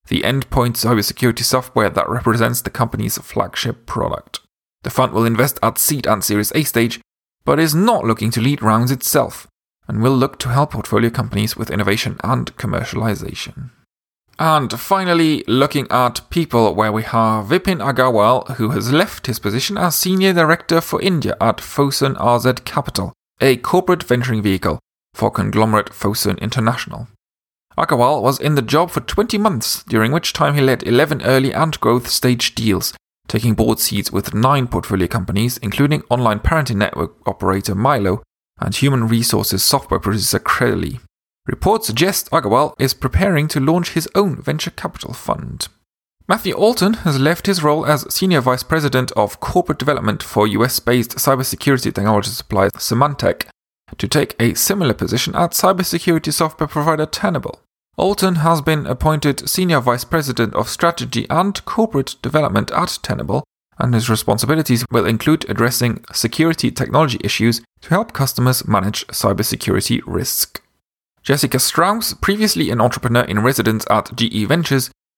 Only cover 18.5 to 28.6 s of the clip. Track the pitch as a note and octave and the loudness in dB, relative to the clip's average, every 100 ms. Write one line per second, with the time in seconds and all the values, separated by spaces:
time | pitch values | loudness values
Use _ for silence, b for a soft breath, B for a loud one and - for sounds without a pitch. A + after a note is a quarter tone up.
18.5 | A#2+ A2 A#2 A2+ D3 G#3 - - A2 G#2+ | -4 -2 -2 2 2 0 -4 -8 -6 -4
19.5 | A#2 - G3+ F3 - F3+ F#3 F#3+ F3 E3 | -2 -2 -2 -2 0 0 2 4 4 4
20.5 | F3+ - E3 - - G3+ E3 - - A2+ | 2 0 0 0 -2 0 0 0 0 0
21.5 | - - - C#3+ - C#3 C3 A#2+ A#2+ B2 | 0 -4 0 0 2 -2 0 2 2 2
22.5 | B2 - D3 - - F#2+ - _ - C3+ | 0 -4 -6 -4 -4 -6 -8 _ 0 2
23.5 | B2 - F3+ F3+ F3 - B2 B2+ A2 G2+ | 2 2 2 2 0 0 0 0 0 0
24.5 | F#2+ F2 D2 - _ _ - G#2+ - G#2 | 0 0 -4 -8 _ _ -2 -2 0 0
25.5 | G2+ A2 G#2+ - - G2+ A2+ G2+ G2 A2+ | 2 4 2 0 -4 -4 -2 -2 -2 -4
26.5 | A#2+ A2 A#2+ - - - _ _ _ _ | -2 -2 -2 -6 -12 -14 _ _ _ _
27.5 | _ _ - - B2+ B2 D3 A#2+ C#3 D3 | _ _ -4 0 2 4 2 0 0 0
28.5 | C#3+ | 0